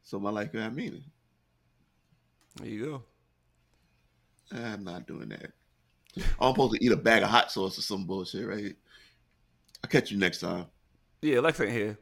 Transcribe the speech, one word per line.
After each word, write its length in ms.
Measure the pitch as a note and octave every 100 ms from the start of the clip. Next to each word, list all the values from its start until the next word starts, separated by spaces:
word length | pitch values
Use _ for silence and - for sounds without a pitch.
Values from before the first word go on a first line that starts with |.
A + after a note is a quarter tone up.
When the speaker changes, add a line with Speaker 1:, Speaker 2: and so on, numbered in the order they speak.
Speaker 1:
So 160 | - G2
my 120 | G2+
life 220 | G#2+ G#2
got 220 | A2 A2
meaning. 300 | C3 A3 - C#3 _ _ _ _ _ _ _ _ _ _ _ _ _ _ -
Speaker 2:
There 120 | -
you 160 | G#2+
go. 180 | C3+ C#3 - _ _ _ _ _ _ _ _ _ _ _ _ _ _ A#2+
Speaker 1:
I'm 260 | A#2 G#2
not 220 | F#2+ F2 D#2+
doing 220 | D#2 A1+
that. 220 | - - _ _ _ _ _ _ - - -
I'm 120 | B2+
supposed 200 | C3 C3
to 100 | G#2+
eat 80 | A#2+
a 40 | F2+
bag 260 | A2+ A2+
of 60 | G2+
hot 240 | A#2 -
sauce 260 | - F#2+ -
or 40 |
some 240 | - G2 F2+
bullshit, 400 | F#2+ F2+ F2+ A2+
right? 280 | G#2+ G2+ - _ - _ _ _ _ _ _ _ -
I'll 60 | -
catch 200 | C#3+ -
you 60 | G2+
next 240 | F#2 -
time. 260 | F2 F2+ F2 _ _ _ _ _
Speaker 2:
Yeah, 200 | D3+ B2+
Lex 200 | D#3 -
ain't 120 | G#2
here. 260 | A#2 G#2 G#2+